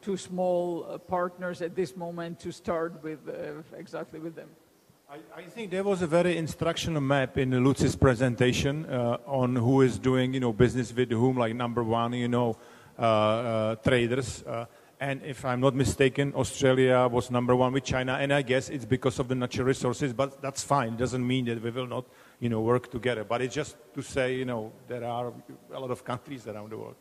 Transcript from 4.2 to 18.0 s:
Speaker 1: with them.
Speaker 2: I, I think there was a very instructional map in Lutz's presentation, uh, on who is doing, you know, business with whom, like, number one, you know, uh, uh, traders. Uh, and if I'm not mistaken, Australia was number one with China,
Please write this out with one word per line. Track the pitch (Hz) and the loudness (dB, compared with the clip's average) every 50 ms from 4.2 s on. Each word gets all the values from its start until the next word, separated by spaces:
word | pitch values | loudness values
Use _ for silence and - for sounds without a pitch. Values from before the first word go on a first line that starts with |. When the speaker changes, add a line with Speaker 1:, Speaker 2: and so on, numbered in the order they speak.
Speaker 1:
with | 156 165 160 | -12 -12 -12
them. | 151 143 - - _ _ _ _ _ _ _ _ _ _ _ | -14 -18 -20 -20 _ _ _ _ _ _ _ _ _ _ _
Speaker 2:
I, | 139 156 160 - - | -20 -20 -20 -18 -18
I | - - | -18 -18
think | 247 - 233 226 196 | -16 -12 -12 -8 -4
there | 165 185 196 | -2 -2 0
was | 202 202 180 | 0 0 0
a | 180 160 | 0 2
very | 147 170 175 180 175 | 4 4 4 4 2
instructional | 165 165 143 - - - 165 165 - - - 165 151 | 0 -2 -4 -4 -2 -2 -2 -2 -2 -4 -2 -2 0
map | 139 135 143 139 131 127 - 135 | 2 2 2 2 2 0 0 0
in | 135 127 131 127 123 | 0 2 2 4 4
Lutz's | 135 135 - - 131 - | 4 4 4 2 0 2
presentation, | - - 135 127 107 127 127 120 - 123 127 123 - - 139 139 151 160 156 | 4 4 4 6 6 2 0 2 4 4 4 4 4 0 0 0 -2 -4 -4
uh, | 139 127 120 120 120 - - | -2 -2 0 0 -2 -2 -4
on | - 139 135 127 123 127 | -4 -2 0 0 2 2
who | 127 113 120 135 135 | 2 2 4 6 6
is | 135 131 110 101 | 6 6 4 2
doing, | 107 127 131 131 127 127 127 | 0 2 2 2 2 0 0
you | 135 | 0
know, | 127 120 | 0 0
business | 110 101 123 120 110 127 123 107 113 | 4 6 4 4 6 0 -4 -4 0
with | 117 127 123 | -2 0 2
whom, | 120 110 120 131 131 127 | 2 2 4 4 4 2
like, | 120 113 113 | 0 0 0
number | 123 123 120 117 120 120 | -2 -4 -2 -2 -2 0
one, | 110 113 117 117 117 | 2 2 2 2 0
you | 120 123 120 120 | 0 -2 0 0
know, | 123 120 123 117 110 - - - - - - - - - | 2 2 2 0 -2 -4 -10 -20 -20 -20 -20 -20 -8 0
uh, | |
uh, | 123 113 110 107 107 107 107 113 123 120 113 110 110 107 113 | 2 4 4 6 4 4 2 2 0 -2 0 0 0 0 -2
traders. | 110 - - 131 123 120 117 120 127 135 - - - - | -2 0 2 2 4 4 2 0 -2 -4 -6 -8 -12 -10
Uh, | - 120 117 117 117 - - - - _ _ | -8 -8 -8 -8 -10 -14 -20 -20 -20 _ _
and | 131 147 135 135 - | -6 -6 -6 -6 -8
if | 156 131 - - | -12 -12 -8 -4
I'm | 135 123 123 | -2 0 4
not | 127 139 123 | 4 4 4
mistaken, | 135 135 117 - - 139 135 - - 143 143 139 | 4 2 0 4 4 4 4 4 2 -2 -2 0
Australia | 139 127 - - - 139 131 131 131 131 127 127 127 123 127 | -2 -4 -4 -2 2 4 4 6 6 6 6 6 6 4 4
was | 117 123 120 - | 2 0 -2 0
number | 123 123 123 120 127 | 0 0 2 4 4
one | 123 127 127 | 4 4 2
with | 127 139 131 | 2 0 -2
China, | - 147 131 | 0 -2 -2